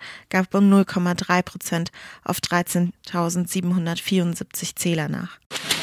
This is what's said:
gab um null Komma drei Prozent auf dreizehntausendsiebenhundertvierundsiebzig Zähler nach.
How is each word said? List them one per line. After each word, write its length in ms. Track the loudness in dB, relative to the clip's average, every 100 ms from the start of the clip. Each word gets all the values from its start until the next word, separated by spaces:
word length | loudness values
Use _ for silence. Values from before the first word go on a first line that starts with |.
| -14 -18 -2
gab 240 | 0 2 4
um 120 | 8
null 160 | 8
Komma 300 | 6 2 0
drei 280 | 0 2 2
Prozent 480 | 0 -6 -4 -2 -4 -8 -20 -12 -6
auf 160 | -4
dreizehntausendsiebenhundertvierundsiebzig 2250 | 0 0 0 0 0 -2 -8 -2 0 0 -2 -2 0 0 0 -4 0 0 2 -2 -8 -8 -8 -4
Zähler 320 | -2 0 -2
nach. 280 | -4 -6 -12 -12 -10 -4 0